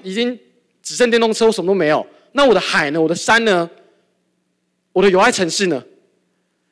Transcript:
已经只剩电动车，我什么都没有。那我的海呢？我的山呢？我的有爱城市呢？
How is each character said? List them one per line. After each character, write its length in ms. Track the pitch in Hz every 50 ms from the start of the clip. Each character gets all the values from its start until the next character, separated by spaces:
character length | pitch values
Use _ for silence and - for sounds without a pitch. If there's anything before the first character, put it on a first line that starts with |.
| -
已 100 | 190 190
经 240 | 220 240 247 254 - _ _ _ _ _ _ _ _ -
只 140 | - 151
剩 120 | 147 247 233
电 120 | 226 233
动 120 | 226 220 214
车， 140 | - 226
我 60 | 220 214
什 120 | - 165
么 40 | 180
都 60 | 202
没 120 | 185 160
有。 180 | 151 151 123 101 - - _ _ _ -
那 120 | 254 285
我 80 | 262 208
的 60 | 180
海 320 | - - - 190 156 143
呢？ 100 | 147 165
我 80 | 160 156
的 60 | 170
山 300 | 175 - - 220 233 226
呢？ 260 | 220 190 175 165 165 - - _ _ _ _ _ _ _ _ _ _ _ _ _ _ _ _ _ _ _ _ _ _ -
我 80 | 190
的 80 | 185 202
有 120 | 180 185
爱 100 | 208 247
城 180 | 226 - 185 165
市 200 | - - 202 180
呢？ 120 | 151 127 - - _ _ _ _ _ _ _ _ _ _ _ _ _ _ _ _